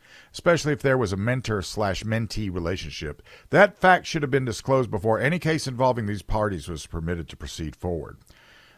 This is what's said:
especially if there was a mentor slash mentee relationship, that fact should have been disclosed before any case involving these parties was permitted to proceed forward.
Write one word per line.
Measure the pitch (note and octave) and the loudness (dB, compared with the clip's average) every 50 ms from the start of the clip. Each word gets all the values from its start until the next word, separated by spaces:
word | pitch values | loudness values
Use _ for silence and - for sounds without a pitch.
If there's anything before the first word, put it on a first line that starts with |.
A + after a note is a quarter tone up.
| _ - - - - _ | _ -20 -20 -20 -20 _
especially | - - - F3 E3+ D3 - D3+ | -8 0 4 4 4 4 2 0
if | C#3+ - | 0 2
there | - C3+ C3 | 2 2 2
was | C3 A#2 F2+ | 2 2 0
a | G2 | 0
mentor | F#2+ G2+ A#2+ B2+ C3 - - G#2+ G2 | 0 0 0 -2 -2 -2 -2 -2 -2
slash | E2+ - - G#2+ G#2 G2 F2+ - - | -2 -4 -4 -2 -2 -2 -2 -2 -2
mentee | A2 A2 A2+ A2+ - - G#2+ A2 F#2+ | -2 -2 -2 -2 -4 -4 -4 -4 -2
relationship, | F2 F2+ E2+ E2+ F#2+ F#2 - D2 C#2+ - D#2 D2 C#2+ - - - - - - - | -2 -2 -2 -2 -2 -4 -6 -10 -10 -8 -8 -10 -10 -12 -16 -20 -20 -20 -4 2
that | - E3 G#3 G3 - | 6 6 6 6 4
fact | - - F#3 F3+ - - | 4 4 4 4 4 2
should | - - D#3+ | -2 -4 -2
have | C#3+ C3 | 0 0
been | C3+ C3+ C3 | 0 0 0
disclosed | A#2+ G#2+ - - C3 C3+ C3 B2 G#2 | 0 -4 -4 0 2 2 2 2 0
before | - G2 G2+ A2 A2 F#2 | -2 -2 0 2 2 2
any | A2+ D3 F3 F3 | 2 0 0 0
case | - D#3+ D#3+ D3 - | 0 0 0 0 -2
involving | C3+ B2 A#2 C3 B2+ A#2 A#2+ A2 | -4 -2 2 2 2 2 0 -2
these | G#2 G#2 F#2+ | -4 -4 -4
parties | - - - G#2+ G#2+ G#2 F#2+ D#2+ D2 E2 | -4 -2 0 0 0 0 -2 -4 -6 -8
was | E2+ D2 - | -8 -8 -8
permitted | - - E2 D#2+ E2+ F2+ E2+ D2+ - | -8 -8 -4 -4 -2 -4 -4 -6 -10
to | - | -12
proceed | - D2 C#2+ - - E2 D2+ - | -12 -12 -10 -8 -8 -8 -8 -8
forward. | - - F2+ E2+ D#2 - - - - _ - - - - - - - - - _ | -6 -6 -4 -4 -6 -6 -10 -14 -18 _ -20 -20 -20 -20 -20 -20 -20 -20 -20 _